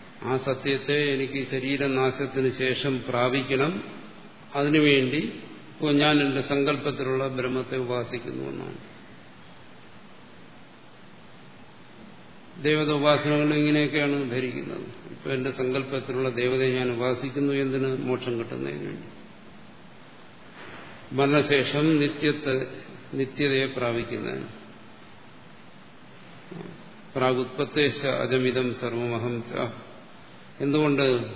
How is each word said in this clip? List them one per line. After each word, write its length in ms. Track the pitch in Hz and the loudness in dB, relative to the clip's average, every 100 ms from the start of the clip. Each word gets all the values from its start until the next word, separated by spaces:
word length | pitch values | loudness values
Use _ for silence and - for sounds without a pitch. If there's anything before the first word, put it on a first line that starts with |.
| - - | -20 -10
ആ 140 | 110 131 | -2 -2
സത്യത്തെ 800 | 135 131 143 139 135 147 147 | 0 -2 0 -2 0 2 2
എനിക്ക് 320 | 135 131 135 123 | 0 -2 -4 -4
ശരീരനാശത്തിന് 1040 | 135 131 139 139 131 131 127 135 135 131 | -2 -2 0 0 2 2 0 -2 0 0
ശേഷം 520 | - 131 127 143 131 113 | 2 0 0 0 -2 0
പ്രാപിക്കണം. 720 | 123 127 135 131 135 143 196 - - - - - - - | 2 2 2 0 2 2 -2 -8 -14 -16 -18 -20 -20 -8
അതിനുവേണ്ടി 880 | 143 143 156 151 139 127 143 226 - - - - | -2 4 6 6 6 4 0 -2 -8 -14 -16 -18
ഇപ്പോൾ 200 | - 151 | -4 2
ഞാൻ 280 | 143 147 147 | 4 6 6
എന്റെ 200 | 143 135 | 4 0
സങ്കല്പത്തിലുള്ള 880 | 131 143 139 147 147 123 131 131 135 | 0 2 2 2 -2 -2 -2 -2 -2
ബ്രഹ്മത്തെ 480 | 127 123 127 127 131 | -2 -2 -4 -4 -4
ഉപാസിക്കുന്നു 680 | 123 123 117 123 - 64 | -2 -2 -4 -6 -6 -8
എന്നാണ്. 320 | 67 69 87 50 - - - - - - - - - - - - - - - - - - - - - - - - - - - - - - - - - - - - - - | -8 -8 -10 -12 -16 -18 -20 -20 -20 -20 -20 -20 -20 -20 -20 -20 -20 -20 -20 -20 -20 -20 -20 -20 -20 -20 -20 -20 -20 -20 -20 -20 -20 -20 -20 -20 -20 -20 -20 -20 -18 -4
ദേവത 280 | 143 151 151 | 2 2 4
ഉപാസനകൾ 600 | 147 147 147 147 147 151 | 4 6 4 4 4 4
ഇങ്ങനെയൊക്കെയാണ് 760 | 151 147 151 147 147 143 143 135 | 4 4 4 4 2 2 0 0
ധരിക്കുന്നത്. 520 | 123 127 - - - - - - | -2 -2 -4 -6 -8 -10 -12 -16
ഇപ്പൊ 200 | - 143 | -10 -4
എന്റെ 200 | 135 127 | -2 -2
സങ്കല്പത്തിലുള്ള 800 | 127 127 131 131 135 127 127 131 | -2 0 0 -2 -4 -4 -2 0
ദേവതയെ 500 | 120 123 131 131 127 | 0 2 2 2 2
ഞാൻ 140 | 127 | 0
ഉപാസിക്കുന്നു, 600 | 120 123 123 139 131 139 | 0 0 0 -2 0 2
എന്തിന്? 440 | 139 135 131 131 131 | 2 0 0 0 0
മോക്ഷം 420 | 127 123 - 117 | 0 -2 0 -4
കിട്ടുന്നതിന് 460 | 107 64 67 73 | -4 -4 -6 -6
വേണ്ടി. 300 | 85 - - - - - - - - - - - - - - - - - - - - - - | -8 -10 -12 -16 -18 -20 -20 -20 -20 -20 -20 -20 -20 -20 -20 -20 -20 -18 -16 -16 -16 -18 -6
മരണശേഷം 720 | 131 139 147 143 143 123 147 156 156 | 2 4 6 6 4 4 4 4 4
നിത്യത്തെ, 560 | 143 - 151 147 143 131 - - - - - | 2 2 0 0 0 -2 -2 -8 -14 -18 -8
നിത്യതയെ 520 | 135 131 - 143 135 135 | -4 -4 0 2 2 0
പ്രാപിക്കുന്നതിന്. 800 | 131 120 117 110 113 117 127 - - - - - - - - - - - - - - - - - - - - - - - - - - - | 0 0 0 -2 -4 -4 -6 -8 -14 -18 -18 -20 -20 -20 -20 -20 -20 -20 -20 -20 -20 -20 -20 -20 -20 -20 -20 -16 -14 -12 -14 -18 -20 -8
പ്രാഗുത്പത്തേശ്ച 920 | 139 127 127 127 - 139 151 143 - 139 127 | 2 4 4 0 -2 -2 2 2 2 -2 0
അജമിദം 480 | 123 127 127 123 123 | 2 2 2 2 0
സർവമഹം 600 | 113 123 117 120 117 120 120 | -2 -4 -2 -2 -2 -2 -4
ച. 100 | 117 - 120 - - - - - - - - - | -6 -4 -4 -6 -14 -18 -18 -20 -20 -20 -20 -4
എന്തുകൊണ്ട്? 460 | 139 147 151 139 135 123 110 | 0 4 4 6 4 4 0